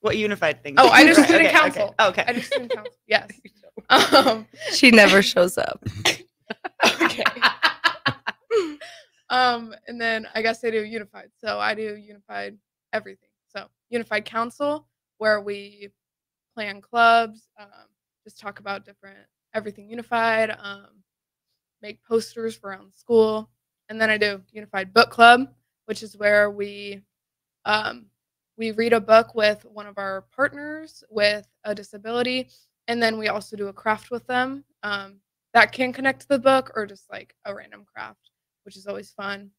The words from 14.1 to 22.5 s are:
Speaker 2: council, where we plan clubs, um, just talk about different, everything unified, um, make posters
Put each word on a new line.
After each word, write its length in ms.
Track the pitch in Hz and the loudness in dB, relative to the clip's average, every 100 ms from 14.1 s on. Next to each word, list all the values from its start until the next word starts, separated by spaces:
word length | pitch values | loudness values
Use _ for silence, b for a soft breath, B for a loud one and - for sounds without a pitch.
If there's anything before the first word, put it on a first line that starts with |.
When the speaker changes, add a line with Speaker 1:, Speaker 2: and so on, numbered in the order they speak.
| 214 214 | -8 -6
Speaker 2:
council, 600 | 226 233 - 285 294 _ _ _ _ | -8 -8 -6 -6 -6 _ _ _ _
where 200 | 214 214 | -2 -2
we 480 | 202 202 202 202 202 _ _ _ _ _ _ | -4 -12 -14 _ -20 _ _ _ _ _ _
plan 280 | - 208 202 | -12 -12 -12
clubs, 680 | _ 233 233 233 226 220 _ _ | _ 2 4 4 2 -8 _ _
um, 300 | 202 _ 101 _ _ _ - | -20 _ _ _ _ _ -20
just 140 | _ | _
talk 200 | 208 202 | -18 -16
about 240 | 202 196 | -12 -12
different, 340 | 202 202 196 196 202 _ _ | _ _ -20 -20 _ _ _
everything 360 | 220 214 202 202 | -12 -12 -18 -18
unified, 600 | 233 233 233 226 220 220 214 | -16 -6 -2 0 0 -2 -6
um, 280 | 202 202 202 208 _ _ _ _ _ _ _ _ | -14 -18 _ _ _ _ _ _ _ _ _ _
make 220 | 214 214 | -20 -20
posters 520 | _ 226 220 - 226 | _ -4 -4 -10 -12